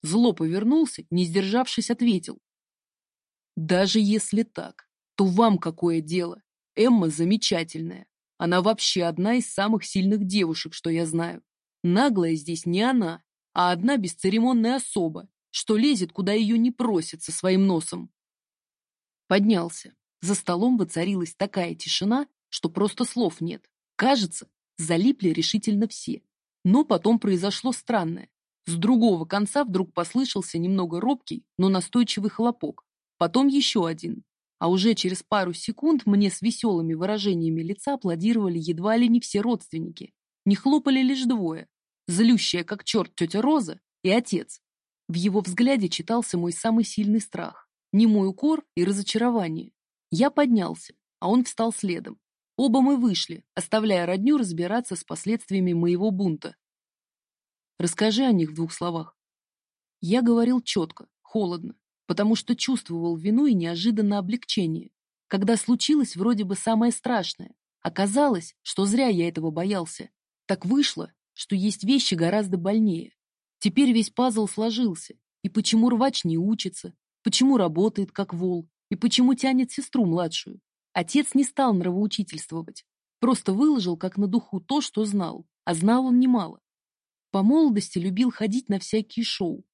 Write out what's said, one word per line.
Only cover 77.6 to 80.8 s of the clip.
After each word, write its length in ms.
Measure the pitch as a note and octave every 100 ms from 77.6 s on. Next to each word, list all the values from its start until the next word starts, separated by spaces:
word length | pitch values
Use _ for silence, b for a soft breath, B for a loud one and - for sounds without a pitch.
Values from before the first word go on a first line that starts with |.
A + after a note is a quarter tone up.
| F3 D#3 G#3+ G#3+ F#3+
как 200 | - G3
вол, 360 | E3+ F#3 F3+ E3 _ _
и 40 |
почему 400 | G3 A#3 - B3
тянет 380 | B3+ C4+ B3+ B3+
сестру 340 | - C#4 - G3
младшую. 540 | E3 F3 - - G3 _ _